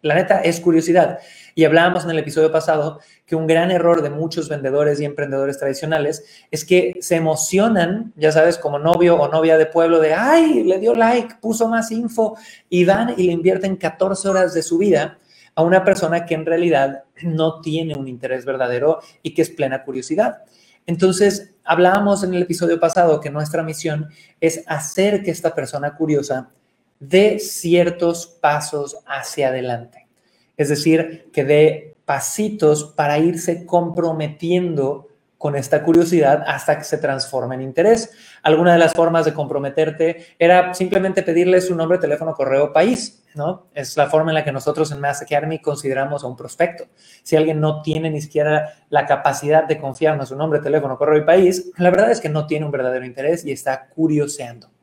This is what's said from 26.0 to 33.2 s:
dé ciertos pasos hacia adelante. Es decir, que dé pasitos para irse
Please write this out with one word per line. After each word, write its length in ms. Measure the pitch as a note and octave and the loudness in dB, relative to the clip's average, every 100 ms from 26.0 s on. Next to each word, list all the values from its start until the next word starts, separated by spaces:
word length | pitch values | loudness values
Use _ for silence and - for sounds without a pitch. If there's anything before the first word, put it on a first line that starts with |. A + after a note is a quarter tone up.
| D#3 D3 C#3+ C3 B2 _ _ _ _ _ | -2 0 -2 -6 -8 _ _ _ _ _
dé 380 | C#3 F#3 G#3+ G#3 | 0 4 4 2
ciertos 840 | - - E3+ F3 F3 F3 E3+ E3+ - | -8 -8 2 2 2 0 -2 -2 -10
pasos 720 | _ D3+ D3 - D3 C#3+ - - | _ 0 0 -4 -6 -8 -12 -10
hacia 420 | C#3 C3 - C3 | -10 -8 -2 -2
adelante. 580 | B2+ B2 A#2+ A#2 _ _ _ _ _ _ - | -2 -6 -8 -10 _ _ _ _ _ _ -4
Es 120 | C#3+ | -2
decir, 580 | D3 E3 D#3+ D#3+ - _ | 0 2 2 0 -10 _
que 120 | - | -4
dé 520 | C3+ D3+ D#3 - - _ - | 2 4 4 2 -12 _ -6
pasitos 800 | C#3+ - - G#3+ G#3 D3+ D3+ | -4 -4 -4 -6 0 2 2
para 340 | D3+ - D3 | -2 -4 -2
irse 480 | D3+ | 2